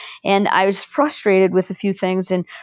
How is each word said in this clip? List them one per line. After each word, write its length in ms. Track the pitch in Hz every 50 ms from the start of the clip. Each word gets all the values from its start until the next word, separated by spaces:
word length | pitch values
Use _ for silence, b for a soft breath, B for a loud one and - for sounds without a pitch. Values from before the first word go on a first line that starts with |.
| B B B B -
And 220 | - 196 196 208
I 200 | - - 180 190
was 180 | 196 196 190 -
frustrated 680 | - - - 294 302 - - - 208 190 190 190 180 180
with 180 | 185 180 -
a 40 | 190
few 180 | - - 202 196
things 380 | - - 185 185 190 185 -
and 160 | 185 180 175 B B B